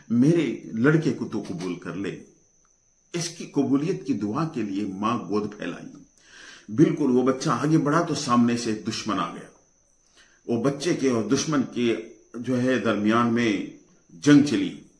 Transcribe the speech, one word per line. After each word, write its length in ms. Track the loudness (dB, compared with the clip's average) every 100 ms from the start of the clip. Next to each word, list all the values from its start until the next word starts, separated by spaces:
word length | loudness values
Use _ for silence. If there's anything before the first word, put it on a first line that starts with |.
| 0
मेरे 600 | 4 6 4 2 -4 -8
लड़के 380 | 0 4 4 2
को 140 | -2 -4
तो 160 | -6
कबूल 340 | -8 -8 -8 -8
कर 200 | -8 -8
ले। 260 | -8 -8 -14 _ _ _ _ _ _ _ _ -8
इसकी 300 | -8 -8 -6
कबूलियत 580 | -2 0 0 0 -4 -4
की 60 |
दुआ 320 | -4 -4 -4 -4
के 180 | -4
लिए 220 | -6 -4 -6
मां 240 | -4 -4 -4
गोद 320 | -2 -4 -4 -8
फैलाई। 280 | -10 -10 -16 -20 -20 _ _ -20 -20 -20 -6 2
बिल्कुल 360 | 2 4 2
वो 120 | 2
बच्चा 300 | 2 0 -2
आगे 240 | -2 2 2
बढ़ा 240 | 4 0
तो 120 | 0 -4
सामने 420 | 0 2 4 2
से 160 | -2
दुश्मन 460 | -4 -4 -6 -4 -2
आ 140 | -4
गया। 160 | -6 -16 -20 _ _ _ _ _ _ _ _ -4
वो 120 | 0
बच्चे 300 | 0 -2 -2
के 160 | 0 0
और 140 | 0
दुश्मन 380 | 0 0 2 0
के 340 | 0 0 0 0 -6 -18 _ -10
जो 160 | -4 0
है 240 | 2 2
दरमियान 480 | 0 2 2 4 2
में 520 | 2 2 0 -4 -12 _ _ _ -2
जंग 280 | 6 8
चली। 420 | 6 2 -2 -6 -18 _